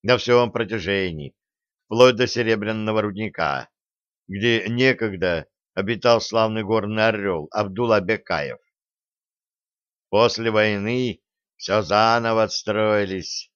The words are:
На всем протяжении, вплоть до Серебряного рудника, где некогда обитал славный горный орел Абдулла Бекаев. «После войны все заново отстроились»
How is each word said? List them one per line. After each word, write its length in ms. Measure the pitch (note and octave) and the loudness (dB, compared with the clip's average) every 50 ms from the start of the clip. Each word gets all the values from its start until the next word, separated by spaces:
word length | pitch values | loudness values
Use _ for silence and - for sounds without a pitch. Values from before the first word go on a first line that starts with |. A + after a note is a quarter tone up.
На 140 | - G3 G#3 | 4 2 2
всем 340 | G#3+ - - B2 B2 A#2+ A2+ | 2 4 4 4 4 4 2
протяжении, 800 | - A#2 A#2 F#2+ A2+ A2 E2 F#2 G2+ G2 F#2+ F2+ E2 D#2 C#2+ C2+ _ _ _ _ _ _ _ _ _ _ _ | 0 -4 -4 -4 -4 -6 -2 -2 0 0 0 -2 -6 -8 -12 -14 _ _ _ _ _ _ _ _ _ _ _
вплоть 320 | _ A2 A#2 B2 B2+ B2 | _ 4 6 6 6 6
до 100 | G#2+ B2+ | 4 -2
Серебряного 760 | A2+ - A#2 A#2 A2+ A2+ G#2 G2+ G#2+ A2 A2 G#2+ A2 G#2+ A2 | -2 0 -2 0 0 0 0 0 -4 -4 -4 -4 -2 0 0
рудника, 640 | G#2 G#2 G2 G2 A2 G2+ - - E2 C#2+ C#2 C2+ A#1+ _ _ _ _ _ _ _ _ _ _ _ _ - | -2 -2 -4 -6 -10 -8 -6 -4 -2 -2 -2 -4 -8 _ _ _ _ _ _ _ _ _ _ _ _ -12
где 400 | F#2 G2 G#2 A#2+ A#2 A2+ F#2 G#2+ | -8 -2 0 2 0 0 0 -2
некогда 800 | A#2+ A#2+ C3 C3 B2 - A2+ G#2+ F#2+ F2+ F2+ F2+ E2+ D#2+ D2+ _ _ _ _ _ _ | 0 2 2 2 2 0 -2 -4 -2 -2 -2 0 0 -2 -4 _ _ _ _ _ _
обитал 460 | F#2 G2 G2 A#2 G#2 - A#2+ A#2 A2 | -6 -4 -4 -4 0 4 4 4 4
славный 420 | - - A2 A2+ A2 A2 A2 A2 | 2 -2 0 0 0 0 0 -4
горный 440 | G#2+ F#2+ A2 A2 G2+ G#2 G#2+ A2 G#2+ | -2 0 -2 -2 -2 -2 -2 0 2
орел 420 | A2+ G#2+ G#2 G2+ G2+ F2+ D#2+ D2+ D2+ | 2 0 0 -2 -2 -2 -2 -6 -6
Абдулла 500 | - G#2+ G#2 G2 F#2 A2 A#2+ A#2 A2 G#2 | -4 -4 -4 -4 -2 -4 0 2 2 2
Бекаев. 580 | F#2 F2+ A2 G2+ _ - F2+ D#2 D2 C2+ A#1+ - _ _ _ _ _ _ _ _ _ _ _ _ _ _ _ _ _ _ _ _ _ _ _ _ _ _ _ _ _ _ | 2 0 -4 -4 _ -4 -4 -4 -4 -6 -10 -14 _ _ _ _ _ _ _ _ _ _ _ _ _ _ _ _ _ _ _ _ _ _ _ _ _ _ _ _ _ _
«После 420 | F#2+ G#2 A#2 A#2 - A2+ A2+ A2+ | 2 2 2 2 0 -2 -4 0
войны 680 | G#2+ G#2+ G#2+ G#2+ G#2 G2+ G2+ G#2+ A#2+ B2+ B2+ A#2+ G2 _ _ _ _ _ _ _ _ | 2 2 2 2 0 -2 -4 -4 -2 -2 -4 -4 -6 _ _ _ _ _ _ _ _
все 260 | _ - - G2 A2 | _ -6 -2 -2 -2
заново 600 | G2+ D2+ G2 G#2 A2 A2+ A#2 A#2+ A#2 A2+ A2+ A2+ A2 | 0 2 2 4 4 4 4 2 0 0 2 2 0
отстроились» 1080 | G#2+ - - - A2 G#2 G#2+ A2 G#2+ G#2+ G#2 G2+ F#2 F#2+ F#2 E2 - - - - _ _ | 0 -2 -8 -6 -4 -2 0 0 2 2 0 0 -2 -4 -8 -8 -10 -12 -14 -14 _ _